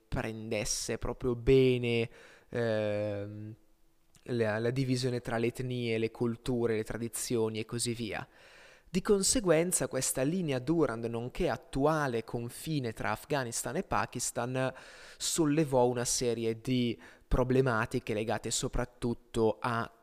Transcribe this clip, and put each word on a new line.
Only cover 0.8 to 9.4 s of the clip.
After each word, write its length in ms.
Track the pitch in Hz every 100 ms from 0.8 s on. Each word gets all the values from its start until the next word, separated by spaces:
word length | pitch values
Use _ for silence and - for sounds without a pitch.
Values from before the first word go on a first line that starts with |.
| - 113
proprio 360 | 117 120 131 120
bene, 720 | 117 131 131 123 120 117 113 - - - -
ehm, 1080 | 123 117 107 107 104 104 101 104 107 107 110 _ _ _ _ _ _ -
la, 300 | 123 110 107
la 100 | 117
divisione 520 | 127 131 127 127 123
tra 160 | - 117
le 100 | 120
etnie, 500 | - 127 123 120 113
le 140 | 113
culture, 640 | - 120 113 - 123 117 110
le 80 |
tradizioni 760 | 110 113 117 - - 120 110 110
e 60 | 107
così 280 | 120 120
via. 340 | 117 113 82 - - - - - - -
Di 140 | 190
conseguenza 840 | - 202 196 262